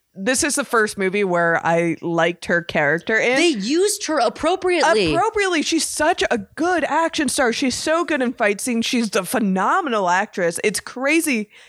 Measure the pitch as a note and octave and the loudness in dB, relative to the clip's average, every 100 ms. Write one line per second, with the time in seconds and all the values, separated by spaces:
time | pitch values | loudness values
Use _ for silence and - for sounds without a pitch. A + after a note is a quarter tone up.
0 | _ F3+ G3 C4 D#4 C#4+ A#3+ A#3 G#3+ - | _ -6 -2 0 0 -2 0 0 0 0
1 | F#3+ G3+ G3 F3 E3+ E3 D#3+ E3+ E3+ D#3+ | -2 0 0 2 2 2 2 2 0 -2
2 | E3+ E3 E3+ F3 - E3+ E3 - C#3+ D#3 | -4 0 0 -2 -2 -2 0 0 2 0
3 | - A3 G3 C4+ F4 A#3 G3 D#4+ G4+ - | 0 0 2 2 2 0 -2 0 0 -2
4 | - D4+ A#3+ - D#4 F#4 F#4 F4 D#4 A3 | -2 0 0 0 -2 0 0 2 2 4
5 | E3+ D#4+ G#4+ G#4 G4 E4+ - E4 - - | 2 2 0 0 0 0 0 -2 -2 0
6 | D4+ F4+ - A#3+ F#3+ - E4 F4 C#4+ D4 | 0 0 0 -2 -4 -4 -2 0 0 0
7 | E4 D#4+ C#4 - B3 A3+ C4+ - D#4 E4 | 0 -2 -2 0 0 0 -2 -2 -2 0
8 | D#4 D4+ B3 B3+ G#3+ G3+ - A#3 A3+ B3 | 0 -2 -2 0 0 0 -2 -2 0 -2
9 | A3+ A3 F3+ B3 G3+ F#3 G#3+ F4 D#4 A3+ | 0 -2 -2 -2 0 0 2 0 0 0
10 | F3+ F3+ G#3+ - E3+ E3+ G#3+ - - B3 | 2 0 0 -2 -2 0 -2 -4 -8 -4
11 | C4+ E4 D#4+ A#3+ G#3 - | 0 0 2 -2 -4 -12